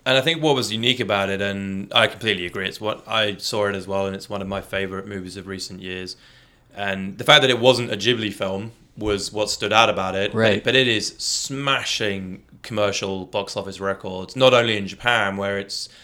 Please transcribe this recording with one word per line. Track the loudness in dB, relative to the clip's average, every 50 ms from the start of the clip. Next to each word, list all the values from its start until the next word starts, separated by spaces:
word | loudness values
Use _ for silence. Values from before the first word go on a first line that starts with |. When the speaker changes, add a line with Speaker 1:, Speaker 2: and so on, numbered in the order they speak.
| 0
Speaker 1:
And | 2 2
I | 2
think | 2 2 0 2
what | 2 2 2
was | 2 0 -2
unique | -2 0 2 2 2 2
about | 0 0 0 0 0 0
it, | -2 -2
and | -2 -2 -2 -4 -4 -4 -6 -6 -6 -2
I | 2 2 2
completely | 2 0 0 -2 0 0 0 -2
agree, | -4 -4 -4 -4
it's | -4 -6 -4
what, | -4 -4 -4 -4 -6
I | -4 -2 0 0 0 -2
saw | -4 -6 -4 -2 0 0
it | 0 -2
as | -4 -4 -4
well, | -2 -2 -2
and | -2 -4
it's | -8 -8 -8
one | -8 -8
of | -6 -6
my | -6 -8
favorite | -6 -6 -4 -4 -4 -4 -6 -8 -8
movies | -8 -10 -10 -10 -10 -12
of | -12 -12 -10
recent | -10 -10 -10 -10 -12 -12
years. | -10 -10 -8 -8 -8 -10 -12 -14 -18 -20 -20 -20 -20 _ _ _ _ _ -10
And | -6 -4 -4 -4 -4 -6 -8 -8 0
the | 4
fact | 6 6 8
that | 6 6
it | 4 6
wasn't | 6 6 6 4 2 -4
a | -4
Ghibli | 0 2 2 2 2 0 -4
film | -4 -4 -4 -4 -2 -4 -6 -8 -12 _ _ _ _
was | -6 -2 -2 -2 -2 -2 -4
what | -4 -2 -2 -2
stood | -2 -2 0 4
out | 6 6 6 6
about | 4 2 -2 -2 0
it. | 0 -2 0
Speaker 2:
Right. | 2 2 4 4 4 2 2
Speaker 1:
But, | 4
but | 4
it | 4 4 4
is | 2 0 0 -4 -6 -6
smashing | -4 -4 -4 -4 -4 -6 -6 -4 0 0 0 0 0 -2 -2 -2 -2 -2 -2 -4 -6 -8 -10 -12 -16 _ -20 -18
commercial | -12 -6 -2 0 2 2 0 -2 -4 -4 -4 -6 -6
box | -6 -4 -6 -4 -4 -6
office | -8 -8 -8 -8 -4
records, | -4 -4 -4 -4 -6 -8 -8 -8 -8 -8 2
not | 4 6 8 8
only | 6 6 4 2
in | 0 -2
Japan, | -6 -8 -2 0 2 2 4 2 0 0
where | -2 -2 -2 -2 -4
it's, | -6 -6 -8 -10 -10 -12 -14 -20